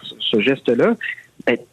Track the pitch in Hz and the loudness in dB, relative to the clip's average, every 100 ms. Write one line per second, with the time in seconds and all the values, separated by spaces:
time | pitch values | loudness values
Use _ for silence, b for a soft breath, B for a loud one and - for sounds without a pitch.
0 | - - - 110 117 135 - 120 185 233 | -8 -10 -2 0 2 0 0 2 2 0
1 | B B B B - 117 - | B B B B -2 -2 -4